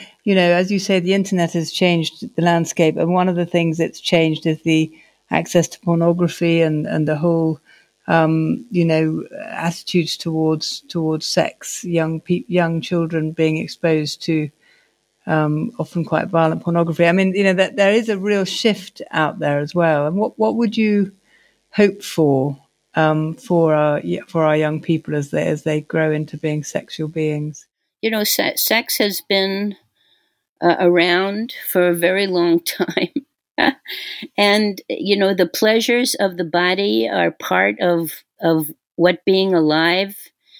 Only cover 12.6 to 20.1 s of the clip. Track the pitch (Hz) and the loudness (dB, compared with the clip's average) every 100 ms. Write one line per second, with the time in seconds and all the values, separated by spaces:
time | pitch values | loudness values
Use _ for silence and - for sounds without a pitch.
12.6 | 170 165 - 175 165 165 156 160 160 156 | 0 -2 -2 -2 -2 -2 -4 0 0 0
13.6 | 165 - 170 156 151 - - 160 151 - | -6 -4 0 0 -2 -8 -4 -2 -2 -10
14.6 | _ _ _ _ _ _ - 156 151 151 | _ _ _ _ _ _ -2 0 0 -2
15.6 | - - 160 175 160 160 170 170 160 160 | -4 -6 -6 -4 -2 -2 0 0 0 0
16.6 | - 170 165 160 170 180 190 190 196 185 | -2 0 0 2 2 4 2 2 2 2
17.6 | 185 190 196 220 226 196 202 202 185 - | 0 2 2 2 0 -4 0 0 -2 0
18.6 | 226 202 185 - - - 156 - 151 143 | 0 -2 -6 -18 -8 -2 -2 0 -2 -2
19.6 | 147 175 165 151 147 | -2 0 2 2 0